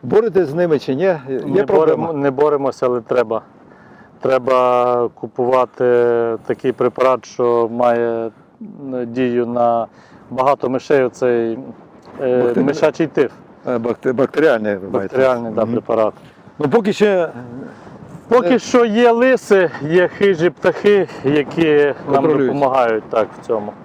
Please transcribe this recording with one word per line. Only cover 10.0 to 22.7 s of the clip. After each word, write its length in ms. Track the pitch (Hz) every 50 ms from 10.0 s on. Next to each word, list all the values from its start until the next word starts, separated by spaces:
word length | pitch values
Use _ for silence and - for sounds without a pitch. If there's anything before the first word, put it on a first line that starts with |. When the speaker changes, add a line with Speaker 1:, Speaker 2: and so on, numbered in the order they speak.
| - - - - - -
Speaker 2:
багато 400 | 123 123 127 139 143 - - 123
мишей, 340 | 127 131 - - 156 139 131
оцей, 560 | 120 - - 131 123 120 117 117 113 113 120 135 135 117 - - - - - - - - -
е, 220 | 147 127 123 123 123
Speaker 1:
Бактери-, 200 | 120 120 - 131
Speaker 2:
мишачий 440 | - - 156 151 156 139 - 165
тиф. 240 | 143 - - 143 110 - - - - - - -
Speaker 1:
Е, 100 | - 127
бакте-, 360 | 117 113 123 113 - - 139 127
бактеріальний, 640 | 113 139 113 - 151 151 160 127 113 107 107 101
ви 140 | 95 92 95
маєте? 280 | 92 101 98 95 -
Speaker 2:
Бактеріальний, 340 | 131 131 131 127 120 117 113 107
да, 80 | 117 110
Speaker 1:
Мгм. 60 | 107
Speaker 2:
препарат. 420 | 117 113 104 - 117 110 110 104 - - - - - - - - - -
Speaker 1:
Ну, 100 | 151 143
поки 240 | 156 233 202 208 190
ще, 360 | - 202 208 196 185 170 156 - 117 123 123 120 - - - - - - - - - - - - - - -
Speaker 2:
Поки 260 | 226 247 240 - 262
Speaker 1:
е, 40 | 220
Speaker 2:
що 260 | - - - 247 233
є 260 | 233 202 226 240 240
лиси, 580 | 226 233 247 262 262 220 - - 208 190 180 160 - -
є 260 | 139 151 165 180 180
хижі 420 | - - - 202 202 190 151 160 175
птахи, 580 | - - - 185 160 - - 208 208 202 180 131 - - -
які 640 | 135 147 151 139 - - 165 165 156 151 147 147
нам 300 | 143 131 - - - 139
Speaker 1:
Контролюють. 380 | - - 160 151 143 135 123 127
Speaker 2:
допомагають, 500 | 143 143 131